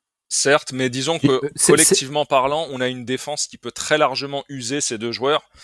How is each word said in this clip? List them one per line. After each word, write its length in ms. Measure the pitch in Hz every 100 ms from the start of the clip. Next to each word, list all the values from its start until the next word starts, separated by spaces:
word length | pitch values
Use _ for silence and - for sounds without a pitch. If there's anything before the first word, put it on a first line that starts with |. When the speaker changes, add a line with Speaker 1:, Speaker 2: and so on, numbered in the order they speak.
| _ _ -
Speaker 1:
Certes, 460 | - 139 151 -
mais 160 | 131 131
disons 260 | 127 135 165
Speaker 2:
Et, 120 | 143
Speaker 1:
que, 40 |
Speaker 2:
euh, 180 | 131 147 -
c'est, 160 | -
Speaker 1:
collectivement 520 | 151 160 190 135 147
Speaker 2:
c'est 60 | 147
Speaker 1:
parlant, 380 | 139 131 151 151
on 100 | 127
a 80 | 127
une 160 | 127 120
défense 420 | 127 - 151 -
qui 100 | -
peut 140 | 120
très 260 | - - 151
largement 460 | 147 127 139 139 -
user 320 | 135 117 143
ces 180 | - 110
deux 160 | 117
joueurs, 300 | 113 131 151 - _